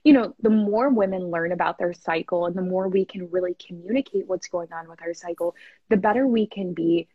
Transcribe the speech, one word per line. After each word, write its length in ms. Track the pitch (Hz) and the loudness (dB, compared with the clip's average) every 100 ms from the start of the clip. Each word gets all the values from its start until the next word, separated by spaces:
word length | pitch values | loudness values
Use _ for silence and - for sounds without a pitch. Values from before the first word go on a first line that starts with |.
you 100 | 302 | 6
know, 220 | 269 220 - | 6 4 0
the 100 | 220 | 2
more 400 | 220 202 214 277 | 2 2 2 2
women 400 | 233 190 190 180 | 2 2 -2 -4
learn 220 | 170 170 | -2 -2
about 260 | 175 165 - | -2 -2 -2
their 140 | 180 | -4
cycle 540 | 175 - 165 - 175 175 | -4 -4 -2 -2 -2 -2
and 100 | 180 | -2
the 60 | |
more 260 | 180 185 190 | -2 -2 0
we 160 | 196 | 0
can 260 | 190 190 175 | 0 -6 -6
really 240 | 180 180 | -4 -2
communicate 720 | 180 - 170 180 262 - 196 185 | -6 -12 -14 -4 -4 -2 -4 -4
what's 220 | 185 - | -6 -6
going 240 | 175 170 | -8 -8
on 160 | 165 165 | -12 -16
with 120 | 170 | -12
our 120 | 170 | -10
cycle, 400 | 170 175 170 170 - - _ - | -8 -8 -6 -6 -8 -18 _ 0
the 80 | 208 | 2
better 300 | 214 226 269 | 2 2 2
we 220 | 226 214 | 2 0
can 260 | 202 180 | -4 -6
be 320 | 170 165 170 165 | -2 0 0 -2